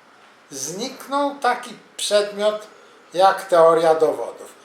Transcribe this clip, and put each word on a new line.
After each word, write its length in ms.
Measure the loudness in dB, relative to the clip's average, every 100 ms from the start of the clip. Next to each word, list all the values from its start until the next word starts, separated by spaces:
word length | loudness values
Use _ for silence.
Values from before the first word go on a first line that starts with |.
| _ _ _ _ -18
zniknął 840 | -12 -10 -10 -10 -12 -6 -4 -4 -2
taki 420 | -2 -2 -8 -18 -20 -10
przedmiot 720 | -2 0 0 -2 -4 -4 -8 -20 -20 _ _
jak 320 | 2 2 2 0
teoria 500 | 4 6 6 4 2
dowodów. 560 | 2 -2 -8 -14 -18 -20